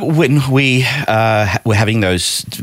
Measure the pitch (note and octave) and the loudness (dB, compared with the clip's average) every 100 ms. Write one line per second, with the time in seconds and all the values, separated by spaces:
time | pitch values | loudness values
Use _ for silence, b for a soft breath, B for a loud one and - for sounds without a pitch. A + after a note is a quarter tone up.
0 | F3+ D#3 C3+ D3 C3+ C3+ C3+ B2+ B2 C3+ | 0 0 2 2 2 2 2 2 0 -2
1 | - A2 A2+ G#2+ G#2 G2 A2+ G#2 G#2+ A2+ | -2 0 2 2 0 -2 0 0 2 0
2 | F#2+ F2+ - - - - | 0 0 -2 -6 -8 -12